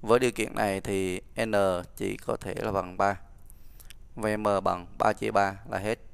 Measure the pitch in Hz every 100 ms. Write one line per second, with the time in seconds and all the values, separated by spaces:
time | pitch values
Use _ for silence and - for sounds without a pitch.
0 | 110 120 127 - 107 - 107 95 92 98
1 | 95 90 - - 117 104 98 90 - -
2 | 101 104 - 117 101 98 110 98 90 92
3 | 98 95 - - - - - - - -
4 | - - 107 107 104 101 95 90 90 -
5 | 107 104 110 104 98 98 - 101 101 117
6 | -